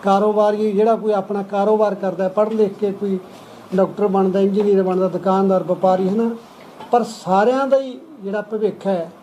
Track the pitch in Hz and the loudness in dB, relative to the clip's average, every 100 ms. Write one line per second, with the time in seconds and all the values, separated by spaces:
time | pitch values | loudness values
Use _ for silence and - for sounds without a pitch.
0 | 196 196 214 214 208 214 214 202 220 226 | 2 2 4 2 2 2 0 2 2 2
1 | 214 208 190 202 196 202 202 214 214 196 | 0 -2 -2 -6 -4 -2 2 2 2 0
2 | 196 180 185 185 214 220 208 196 208 190 | -6 -2 -2 0 0 2 0 0 -4 -4
3 | 202 190 - - - - - 185 180 - | -4 -4 -6 -20 -20 -20 -4 0 0 0
4 | 202 190 190 190 196 196 208 196 185 185 | 0 2 2 2 0 2 2 2 2 0
5 | 185 170 190 190 196 190 160 180 185 185 | 0 -2 0 2 2 2 0 0 2 2
6 | 190 208 233 233 - - - - - 240 | 0 0 -2 -4 -14 -20 -20 -20 -2 -2
7 | 220 - 170 190 220 262 269 269 269 247 | 0 -8 -2 2 2 0 2 0 0 -12
8 | - 285 196 208 208 220 208 185 196 185 | -18 -14 -8 -8 -6 -4 -4 -2 -4 -4
9 | 170 - | -4 -12